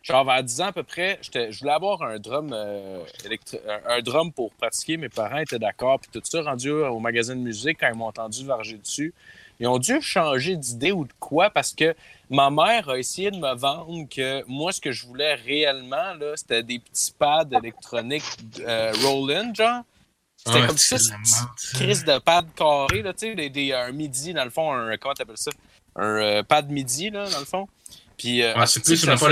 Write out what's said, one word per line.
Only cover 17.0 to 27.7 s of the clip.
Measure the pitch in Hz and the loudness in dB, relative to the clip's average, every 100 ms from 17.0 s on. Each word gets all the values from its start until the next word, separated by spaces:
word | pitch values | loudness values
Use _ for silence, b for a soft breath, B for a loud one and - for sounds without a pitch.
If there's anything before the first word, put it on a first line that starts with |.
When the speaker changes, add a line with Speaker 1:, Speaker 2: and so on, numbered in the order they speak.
| - - | -4 2
Speaker 1:
pads | 147 156 156 | 4 4 4
électroniques, | 117 113 - - 117 113 151 - - 113 110 | 0 0 -8 -6 -6 -2 -4 -6 -12 -14 -10
euh, | 104 113 110 110 | -4 0 0 2
Roland, | 135 139 135 160 233 | 2 2 0 -2 -2
genre. | 214 226 240 - _ _ _ _ _ | 2 2 2 -6 _ _ _ _ _
C'était | 113 120 | 2 4
Speaker 2:
Ouais, | 123 | 4
Speaker 1:
comme | 151 | 4
Speaker 2:
c'est | - 254 | 4 4
Speaker 1:
ça, | 117 101 | 2 2
Speaker 2:
de | |
la | |
Speaker 1:
ce | 110 | 2
Speaker 2:
merde, | 113 120 - | 2 0 -8
ça. | - 127 | -8 -2
Speaker 1:
crise | 185 202 | 0 2
de | 160 131 | 4 4
pad | 165 175 165 | 6 4 2
carré, | - 156 143 139 196 | 2 4 4 2 0
là, | 196 | -4
tu | 180 220 | -6 -6
sais, | |
des, | 202 143 | -4 -4
des, | 139 139 | -2 0
un | 131 123 | 0 -2
midi, | 139 151 127 160 | -4 -6 -6 -6
dans | 160 | -4
le | 123 | -2
fond, | 160 156 | -2 0
un, | 131 113 107 | 0 -2 -4
comment | 135 | -4
t'appelles | 143 117 107 | -6 -8 -6
ça ? | 151 - b b _ - | -8 -8 b b _ -2
Un, | |
euh, | 104 107 107 104 | 0 2 2 2
pad | 104 151 143 | 4 2 2
midi, | 143 127 131 202 | -4 -4 -4 -4
là, | 202 202 | -6 -6
dans | 156 | -6
le | |
fond. | 139 185 196 | -4 -6 -6